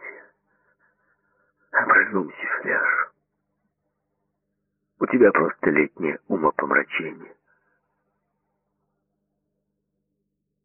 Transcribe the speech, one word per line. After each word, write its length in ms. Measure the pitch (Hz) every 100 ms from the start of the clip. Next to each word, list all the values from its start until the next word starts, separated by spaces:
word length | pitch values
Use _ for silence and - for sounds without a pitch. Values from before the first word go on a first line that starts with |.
| - - - _ _ _ _ _ _ _ _ _ _ _ _ _ _
Образумься, 720 | 1077 - - - 101 78 - - -
Флер. 520 | 78 - - - - _ _ _ _ _ _ _ _ _ _ _ _ _ _ _ _ _ _ -
У 60 | -
тебя 260 | 127 107
просто 380 | - 82 - 92
летнее 480 | 76 71 - 80 73 -
умопомрачение. 1080 | 95 76 - 71 69 73 - 80 - - - _ _ _ _ _ _ _ _ _ _ _ _ _ _ _ _ _ _ _ _ _ _ _ _ _ _ _ _ _ _ _ _